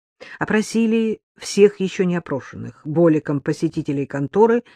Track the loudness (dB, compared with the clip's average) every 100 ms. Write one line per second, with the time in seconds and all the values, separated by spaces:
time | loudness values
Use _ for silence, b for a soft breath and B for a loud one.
0 | _ _ B -10 -2 -2 0 0 0 0
1 | -2 -4 _ _ -4 4 4 4 -4 -2
2 | -2 -2 -6 -8 -10 -14 -16 -14 -4 2
3 | 4 2 0 -4 -4 -4 -4 -4 -4 -4
4 | -4 -6 -2 2 4 2 b